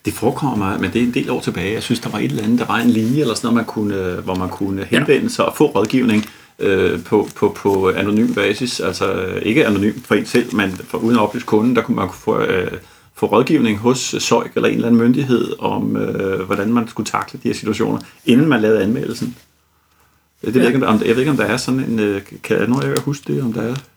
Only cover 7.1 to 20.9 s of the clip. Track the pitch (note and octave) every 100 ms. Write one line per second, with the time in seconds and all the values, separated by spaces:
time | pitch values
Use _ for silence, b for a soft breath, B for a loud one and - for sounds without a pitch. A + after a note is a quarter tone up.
7.1 | G#2+ - - G#2 - G2+ G2 F#2+ F#2+ G2+
8.1 | G#2+ A#2+ - G2 G#2+ B2 - F2+ F#2 G2
9.1 | F#2+ F#2 F#2+ G2+ B2 A2+ G2+ G#2 - -
10.1 | D#3 A2+ - - G#2 G2 F2+ - - A2+
11.1 | A#2 G#2 A#2+ - G#2+ A#2+ A#2+ A2+ A2 F#2
12.1 | - - A2 - F#2 F2+ F#2 b b b
13.1 | - G#2+ G#2 C3 D3+ A#2 G2+ A#2 B2+ -
14.1 | A2+ - A#2 A#2+ - A2+ A2 A#2 A#2 A#2+
15.1 | B2+ C3 A#2+ - - G#2 G2+ G#2+ G#2+ G#2
16.1 | G#2 G2 G2 F#2+ G2+ G2+ A#2+ A2+ - G#2+
17.1 | G#2 - - A#2+ A#2 G#2+ G#2+ A2 A2+ B
18.1 | B - B2 D#3+ A#2+ G#2+ A2 G2 C3 -
19.1 | - - - _ _ _ _ _ _ _
20.1 | _ _ _ - B2 A#2+ C3 -